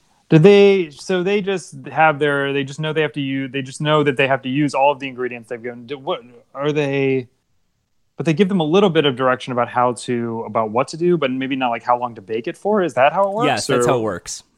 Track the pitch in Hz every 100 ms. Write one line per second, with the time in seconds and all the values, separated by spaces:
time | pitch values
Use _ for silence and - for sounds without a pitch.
0 | _ _ _ 160 175 202 202 196 160 143
1 | - 185 180 208 190 190 - 139 131 156
2 | 160 143 147 143 139 139 139 143 156 156
3 | 151 151 135 135 135 135 131 - 151 151
4 | 147 127 135 135 131 135 147 139 139 139
5 | 135 123 123 120 113 120 120 120 120 143
6 | 139 180 120 - _ 131 147 151 143 139
7 | 135 131 120 _ _ _ _ _ _ _
8 | _ _ 147 151 190 196 151 180 202 160
9 | 147 123 131 127 - 123 117 123 123 120
10 | - 120 117 113 113 110 110 110 139 160
11 | 175 170 139 131 131 135 127 117 120 123
12 | 120 113 98 110 120 165 196 214 170 123
13 | 139 165 196 202 233 117 - 127 120 127
14 | 110 87 - - _